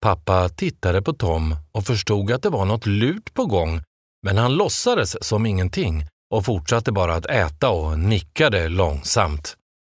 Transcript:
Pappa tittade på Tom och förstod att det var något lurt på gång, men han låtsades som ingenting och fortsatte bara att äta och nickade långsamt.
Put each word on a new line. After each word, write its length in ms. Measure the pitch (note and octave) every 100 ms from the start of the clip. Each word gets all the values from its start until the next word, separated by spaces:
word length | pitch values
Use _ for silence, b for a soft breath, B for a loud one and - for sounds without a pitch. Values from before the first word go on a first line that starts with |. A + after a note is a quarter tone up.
Pappa 460 | A2 E2+ - F#2 F2+
tittade 540 | - F#2 - F#2 F#2
på 100 | B2+
Tom 440 | D3 F2 D#2+ D#2+ D#2 -
och 120 | A2+
förstod 480 | G2+ A2+ - G#2 G2
att 100 | B2+
det 80 | G#3
var 140 | B2
något 220 | F#2+ A2+ G#2+
lurt 480 | G2+ B2 G#3 -
på 120 | - A3
gång, 360 | F#2+ D#2+ E2 - _ _ _
men 160 | G2 G2+
han 160 | B2
låtsades 720 | D3+ F#3 - B3 A3 - -
som 220 | - G#2+ A2+
ingenting 600 | F#2+ F#2 - B2 D#2 D2+ - _
och 140 | G#2+
fortsatte 480 | F#2+ F#2+ - A#2 -
bara 220 | F#2+ F2
att 120 | E2 -
äta 440 | B2+ D#2+ D2+ C3
och 280 | F2 D#2 D#2
nickade 680 | F#2+ G2+ - - D3+ G2 E2+
långsamt. 880 | F2+ E2+ C#2+ - A#2 E2 D2 - - _ _ _